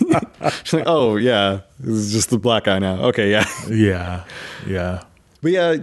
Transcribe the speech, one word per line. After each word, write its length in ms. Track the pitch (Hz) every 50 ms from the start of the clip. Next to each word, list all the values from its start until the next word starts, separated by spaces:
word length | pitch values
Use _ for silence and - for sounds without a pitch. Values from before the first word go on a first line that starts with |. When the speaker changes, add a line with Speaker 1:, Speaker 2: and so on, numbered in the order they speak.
Speaker 1:
<laughs> 40 | - 370 320 165 - - - - -
It's 300 | 151 - - - - -
like, 120 | 160 - -
"Oh, 300 | 170 151 127 113 107 104
yeah, 420 | 117 123 120 101 101 98 98 98 - _ _ -
this 140 | 131 127 113
is 180 | 107 104 104
just 200 | 107 113 101 -
the 80 | 120 110
black 240 | 98 123 113 107 -
guy 160 | 104 95 95
now. 160 | 98 95 92 92 - 127
Okay, 200 | 117 - 104 101
yeah." 160 | 104 107 98 - - - - 107
Speaker 2:
Yeah, 540 | 110 110 107 101 92 90 87 90 90 87 87 - - - - - - - -
yeah. 380 | 98 95 90 87 90 92 92 - - _ _ _ _ _ - -
Speaker 1:
But 80 | 165
yeah, 240 | 185 185 170 170 160 147